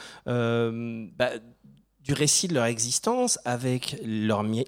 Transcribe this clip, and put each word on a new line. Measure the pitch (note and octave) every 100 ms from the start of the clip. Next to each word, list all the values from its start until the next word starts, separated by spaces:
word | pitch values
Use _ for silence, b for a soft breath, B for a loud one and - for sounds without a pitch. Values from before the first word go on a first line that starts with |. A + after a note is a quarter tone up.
| B B -
euh, | B2 A#2 A#2 A#2 A#2 A#2 A2+ G#2+ -
bah, | B2 A2+ A#2 - - - _ _
du | C3+
récit | C#3+ D3+ - F#3
de |
leur | C#3+
existence, | A#2 A#2 A#2+ - A3 B3 B3 -
avec | A#2+ A#2+ B2+ B2+ - C3+
leur | A2+ A2 G#2+ G#2
mi-, | G#2+ A2+